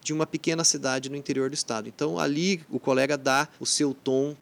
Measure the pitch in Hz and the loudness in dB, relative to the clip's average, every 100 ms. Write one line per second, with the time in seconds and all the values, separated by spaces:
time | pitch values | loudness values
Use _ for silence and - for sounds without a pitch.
0 | - 156 160 156 - 165 165 147 135 131 | -4 -2 -2 -2 -2 0 2 0 0 -2
1 | 135 143 139 131 131 147 - 110 110 - | -4 -8 -4 -2 -2 -2 -4 -6 -6 -4
2 | 151 170 147 147 180 180 - 139 - 131 | -2 0 0 2 0 -2 -4 -4 0 2
3 | 139 143 135 135 151 - 123 - 143 131 | 2 2 2 2 2 -4 -2 0 0 0
4 | - 131 143 147 | 0 2 0 -4